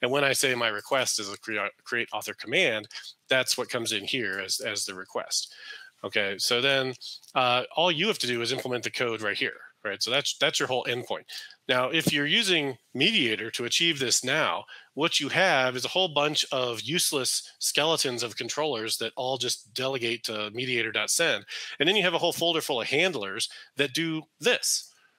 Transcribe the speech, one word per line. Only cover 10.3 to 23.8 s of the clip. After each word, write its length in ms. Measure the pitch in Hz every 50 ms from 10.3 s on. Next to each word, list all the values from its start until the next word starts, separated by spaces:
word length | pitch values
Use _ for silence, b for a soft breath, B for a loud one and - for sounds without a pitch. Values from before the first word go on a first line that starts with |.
| -
that's 220 | - 139 151 - -
your 80 | 147
whole 180 | 127 127 123 -
endpoint. 380 | - 120 123 113 - 101 80 - B B B B B B B _
Now, 220 | - 127 127 127 131
if 240 | 165 160 156 - 151
you're 140 | 147 143
using 500 | 147 175 226 226 190 180 160 143 139 127 - _ _ -
Mediator 560 | 123 143 202 226 208 139 113 110 98 107 113
to 140 | - - 123
achieve 320 | 117 - - 170 170 160
this 260 | 139 131 117 104 - -
now, 420 | 123 139 160 143 101 82 92 - B B B B B _
what 260 | 135 156 170 - -
you 100 | 147 135
have 460 | 123 160 185 190 156 135 131 127 123
is 80 | 127 127
a 40 |
whole 220 | 127 - 185 190 180
bunch 360 | 147 143 143 151 151 139 - -
of 300 | 143 131 127 123 117 110
useless 680 | 107 117 156 180 - - 156 139 127 - - - - - -
skeletons 640 | _ - - - 147 147 160 165 147 - 139 123 117
of 140 | 117 117 107
controllers 640 | - 127 117 - - 151 156 135 110 110 113 -
that 160 | - 117 113 -
all 240 | - 127 127 135 127
just 340 | 120 123 - - - 110 104
delegate 500 | 127 131 135 139 131 117 117 117 117 -
to 260 | - 113 107 107 104
mediator 400 | 104 120 131 127 127 117 113 110
dot 180 | 104 107 104 101
send. 360 | - - 170 160 123 101 104 B B B B B B B
And 100 | 143 160
then 60 | 202
you 80 | 214 175
have 100 | 185 165
a 60 | 156
whole 140 | 165 175 151
folder 280 | - 170 170 165 160
full 200 | - - 147 117
of 60 | 107
handlers 640 | - 131 143 175 190 165 123 101 98 95 113 - B B B B B B
that 160 | -